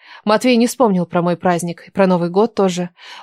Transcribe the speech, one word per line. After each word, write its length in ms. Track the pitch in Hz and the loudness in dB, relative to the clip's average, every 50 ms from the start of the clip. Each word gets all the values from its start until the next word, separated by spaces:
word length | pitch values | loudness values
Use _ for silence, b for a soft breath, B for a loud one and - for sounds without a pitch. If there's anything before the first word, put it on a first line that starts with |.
| B B B B B | B B B B B
Матвей 320 | 202 214 208 240 254 247 226 | 0 0 0 2 2 2 2
не 80 | 240 | 2
вспомнил 400 | 233 - - 262 214 190 180 175 | 0 0 0 0 2 2 0 -2
про 160 | - - 180 | -2 -2 -2
мой 160 | 170 175 170 170 | -2 -2 -2 -2
праздник 500 | - 185 175 170 175 170 170 - - - | 0 0 0 -2 -2 -6 -10 -12 -16 -8
и 40 | |
про 160 | - 196 196 185 | -2 0 2 2
Новый 240 | 185 170 170 170 | 2 0 0 -2
год 240 | 175 196 220 233 - | 0 0 0 0 0
тоже. 340 | - 196 185 175 175 180 175 - B B B B B | 0 0 0 0 -4 -6 -8 -10 B B B B B